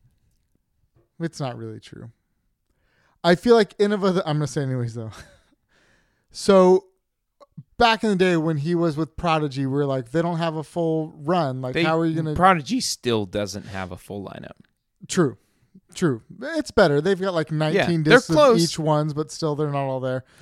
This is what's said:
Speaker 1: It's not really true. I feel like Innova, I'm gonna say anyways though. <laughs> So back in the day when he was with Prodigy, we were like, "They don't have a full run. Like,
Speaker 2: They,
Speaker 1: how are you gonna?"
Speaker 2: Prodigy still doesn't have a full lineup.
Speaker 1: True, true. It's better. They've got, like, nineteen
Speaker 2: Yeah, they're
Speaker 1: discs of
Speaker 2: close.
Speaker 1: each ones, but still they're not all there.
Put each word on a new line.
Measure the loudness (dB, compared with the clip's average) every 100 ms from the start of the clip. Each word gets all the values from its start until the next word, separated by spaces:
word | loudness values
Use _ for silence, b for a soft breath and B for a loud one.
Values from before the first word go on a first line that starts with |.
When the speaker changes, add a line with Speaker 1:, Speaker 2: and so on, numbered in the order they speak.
| _ _ _ _ _ _ _ _ _ _ _ -10
Speaker 1:
It's | -10 -8
not | -10 -10
really | -12 -14
true. | -18 -20 -20 -20 _ _ _ _ _ _ _ _ _ _
I | 2 4
feel | 6 6
like | 4 0
Innova, | 0 2 0 0 0
I'm | -2
gonna | -2
say | -4
anyways | -4 -4 -6 -8
though. | -12 -14
<laughs> | B B B _ _ _ _ _ _ _ _
So | -4 4 6 8 6 2 _ _ _ _ _ _ -20 -8 0
back | 2 2
in | 0
the | 2
day | 2 2
when | 0 -2
he | -2 0
was | 0 -2
with | -6 -4
Prodigy, | -2 -2 -2 -4 -2
we |
were | -2 -2
like, | -2 -4
"They | -2
don't | -2 -2
have | -4 -4
a | -8
full | -4 -2 -2 -4 -8
run. | -2 0 0 -4
Like, | -6 -2
Speaker 2:
They, |
Speaker 1:
how | 0 0
are | 0
you | -2
gonna?" | -4 2
Speaker 2:
Prodigy | 4 2 -2 -4
still | -4 -4 -2 -2 -2
doesn't | -6 -6 -10 -12
have | -10 -10
a | -12
full | -14 -14 -12
lineup. | -14 -18 -20 _ _ _ _ -4
Speaker 1:
True, | 0 0 -2 _ _ _ -20 _
true. | -4 -2 -2 -8 -12
It's | -6 -6 -2
better. | 2 4 4
They've | 0 -2
got, | -2
like, | -4 -2
nineteen | -2 0 0 0 0
Speaker 2:
Yeah, |
they're | 4 4
Speaker 1:
discs | 4
of | 4
Speaker 2:
close. | 6 4 2
Speaker 1:
each | -2
ones, | -2 0 -2
but | -4 -8
still | -6 -4 -4
they're | -4
not | -4 -4
all | -6
there. | -4 -6 -8 b